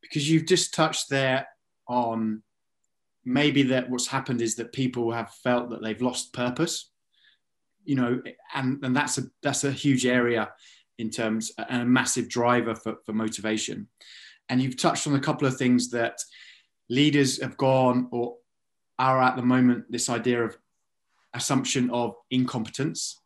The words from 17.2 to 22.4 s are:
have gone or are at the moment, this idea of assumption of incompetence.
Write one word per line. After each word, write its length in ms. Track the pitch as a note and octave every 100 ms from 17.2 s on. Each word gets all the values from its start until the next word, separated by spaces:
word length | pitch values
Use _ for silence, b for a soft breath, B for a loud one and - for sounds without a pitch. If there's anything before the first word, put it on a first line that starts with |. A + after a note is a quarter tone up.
| C#3 -
have 160 | C3 -
gone 500 | C3+ C3 B2+ B2 B2
or 260 | A#2+ A#2+ - _ _ _ _ _ -
are 240 | C3 C3
at 140 | B2+ C3
the 80 |
moment, 480 | B2 B2+ B2 A#2+ -
this 180 | A#2+ -
idea 340 | A#2 A#2 A#2+
of 140 | A2+ - _ _ _ _ _ _ _
assumption 560 | B2+ - C3+ - C#3 B2
of 240 | A#2+ A#2 - _
incompetence. 880 | B2+